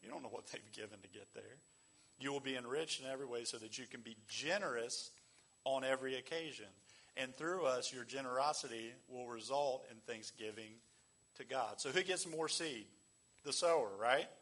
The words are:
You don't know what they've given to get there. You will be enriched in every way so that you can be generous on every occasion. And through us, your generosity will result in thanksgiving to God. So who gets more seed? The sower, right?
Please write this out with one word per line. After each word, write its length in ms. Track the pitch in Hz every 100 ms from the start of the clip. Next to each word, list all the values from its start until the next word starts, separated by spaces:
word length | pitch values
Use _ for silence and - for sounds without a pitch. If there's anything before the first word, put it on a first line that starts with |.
You 40 | -
don't 140 | 151
know 80 | 127
what 160 | 117 -
they've 260 | 127 110
given 300 | 107 107 104
to 60 | 98
get 260 | 104 98
there. 240 | - 101 131 _ _ _ - - _
You 120 | 135
will 100 | 143
be 140 | 135 131
enriched 440 | 120 135 160 -
in 80 | 135
every 180 | 135 135
way 180 | 120
so 140 | 117 120
that 220 | 110 -
you 80 | 123
can 160 | 131
be 120 | 117 110 107
generous 840 | - 135 196 185 120 117 - - - - - - _
on 200 | - 135
every 300 | 131 131 131
occasion. 580 | 131 120 165 160 120 104 95 - - - -
And 200 | 131 131
through 300 | 160 185 147
us, 260 | 127 -
your 140 | 131 117
generosity 880 | 131 135 127 143 151 139 113 113 127 -
will 200 | 127 123
result 560 | 117 110 135 143 127 -
in 100 | 113
thanksgiving 760 | 113 113 107 - 110 107 110 113 - - _ _ _ -
to 60 |
God. 380 | 120 131 113 104
So 100 | 143
who 120 | 135
gets 240 | 185 185 175
more 220 | 160 160
seed? 380 | - 165 120 98 - _ _ _ -
The 100 | 147
sower, 460 | - 175 165 113 98
right? 320 | 117 135 175 -